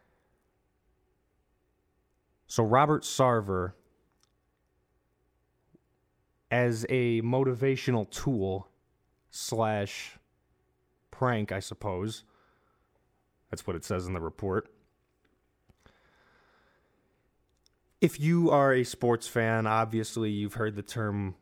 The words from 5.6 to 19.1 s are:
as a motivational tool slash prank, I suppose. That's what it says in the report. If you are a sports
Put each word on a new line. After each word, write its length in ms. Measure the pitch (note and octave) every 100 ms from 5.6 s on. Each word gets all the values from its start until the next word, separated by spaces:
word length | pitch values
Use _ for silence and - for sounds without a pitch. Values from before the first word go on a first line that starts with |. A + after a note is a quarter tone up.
| _ _ _ _ _ _ _ _ -
as 360 | A#2+ B2 A2+ A#2
a 340 | B2+ A#2+ A2+
motivational 840 | A#2 C3 C3+ A#2+ C3+ C3 - A#2+ G2+
tool 600 | - - A#2+ F#2+ F#2+ - _ _ _ _ _ _
slash 840 | - - A2+ A2 G#2+ G2+ - - - _ _ _ _ _ _ _ _ _
prank, 400 | - B2+ A#2 G#2
I 80 | G2
suppose. 640 | - G2 G#2 F2+ G#2 A2+ - _ _ _ _ _ _ _ _ _ _ _ _
That's 180 | - -
what 80 | E2+
it 80 |
says 220 | - F#2 F2+
in 80 |
the 80 | F#2
report. 480 | D#2+ - G2 F#2+ - _ _ _ _ _ _ _ _ _ _ _ - _ _ _ _ _ _ _ _ _ _ _ _ _ _ _ _ _ _ _ _ _
If 200 | E3+ -
you 320 | D3+ E3+ E3
are 200 | C#3+ C#3
a 120 | C3 B2
sports 420 | - A#2+